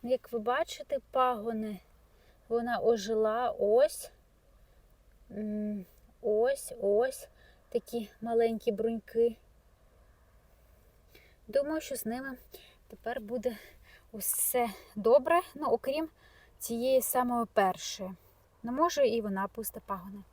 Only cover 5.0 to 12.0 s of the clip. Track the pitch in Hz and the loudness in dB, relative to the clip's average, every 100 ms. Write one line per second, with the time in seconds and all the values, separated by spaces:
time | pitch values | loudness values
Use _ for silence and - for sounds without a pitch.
5 | _ _ - 202 214 208 208 208 175 - | _ _ -16 -8 -6 -4 -4 -6 -10 -20
6 | _ _ - 214 240 277 - 240 202 202 | _ _ 2 4 4 2 -4 -2 4 4
7 | 254 262 - - - - _ 240 - 233 | 4 -2 -16 -20 -20 -20 _ -6 -4 -8
8 | 208 - 226 233 226 226 - 202 226 226 | -8 -10 -2 2 2 2 -4 -2 -2 -4
9 | - 226 233 220 _ _ _ _ _ _ | -4 2 2 0 _ _ _ _ _ _
10 | - _ _ _ _ _ _ - _ _ | -20 _ _ _ _ _ _ -20 _ _
11 | _ - - _ - 214 285 311 - 254 | _ -20 -20 _ -2 -2 0 -4 -6 -8